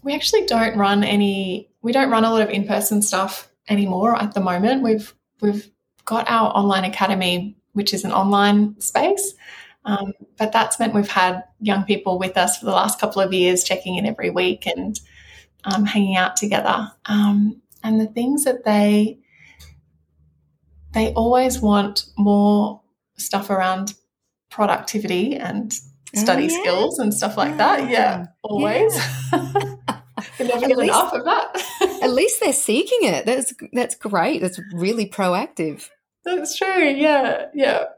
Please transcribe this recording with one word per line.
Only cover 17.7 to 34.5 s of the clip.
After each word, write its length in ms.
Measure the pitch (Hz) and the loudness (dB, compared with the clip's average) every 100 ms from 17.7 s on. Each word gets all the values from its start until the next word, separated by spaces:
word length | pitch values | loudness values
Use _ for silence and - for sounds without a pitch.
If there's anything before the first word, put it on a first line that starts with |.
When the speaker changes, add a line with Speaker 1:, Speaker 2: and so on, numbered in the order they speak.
| _ | _
Speaker 1:
and 160 | 220 220 | -2 0
the 80 | 214 | 0
things 380 | - 247 294 277 | -2 -2 0 0
that 180 | 247 | -2
they, 560 | - 214 208 208 214 - _ _ - _ - - _ _ _ _ _ _ _ _ _ - - | 2 4 4 4 2 -2 _ _ -20 _ -20 -20 _ _ _ _ _ _ _ _ _ -20 -6
they 200 | 220 220 | -2 0
always 460 | - 233 247 262 254 | 2 4 4 2 2
want 460 | 214 202 202 202 - - | 2 2 2 -4 -8 0
more 640 | 202 202 202 208 208 208 _ _ _ _ | 4 6 6 4 2 -4 _ _ _ _
stuff 320 | - 196 202 | -6 -6 -2
around 440 | 196 185 185 202 - _ _ _ _ _ | 0 0 -2 -4 -10 _ _ _ _ _
productivity 840 | - 208 - - 214 208 180 220 - | -2 0 0 -2 -6 -2 0 -2 -4
and 380 | 247 202 220 - - _ - - | -6 -6 -6 -10 -12 _ -10 -4
study 320 | 214 262 302 | 0 2 2
Speaker 2:
Oh, 40 | 339 | 0
yeah. 60 | |
Speaker 1:
skills 380 | 370 180 214 - | 0 0 0 0
and 140 | 220 | -2
stuff 240 | 208 208 208 | -2 -4 -2
like 200 | 190 - | -2 2
that. 240 | 226 349 269 | 2 2 0
Yeah, 0 | |
Speaker 2:
Yeah. 360 | 233 196 180 175 _ | 0 0 0 -8 _
Speaker 1:
always. 520 | 214 208 208 220 440 440 - - - | -6 -2 0 2 2 0 -4 -6 -4
Speaker 2:
Yeah. 440 | 349 359 403 403 - | -2 -2 -4 -4 -10
Speaker 1:
<laughs> 60 | - - - - - - | -10 -10 -10 -16 -14 -8
You 80 | 247 | -2
never 160 | 240 262 | 0 2
Speaker 2:
At 40 | |
Speaker 1:
get 80 | 254 | 2
Speaker 2:
least 120 | 285 | 2
Speaker 1:
enough 240 | 247 370 | 2 2
of 120 | - 302 | -2 0
that. 720 | - - 370 - - 381 - | 0 -2 -8 -10 -2 -2 0
<laughs> 0 | |
Speaker 2:
At 80 | 262 | 0
least 280 | 254 403 - | 2 2 2
they're 120 | 349 | 0
seeking 460 | 262 - 226 370 494 | 0 0 -2 0 2
it. 220 | 320 156 - | 2 0 -2
That's, 280 | 254 247 - - | -2 -4 -10 -8
that's 220 | 233 247 - | -4 -4 -4
great. 460 | 214 196 170 320 | -4 0 0 0
That's 180 | 180 | -4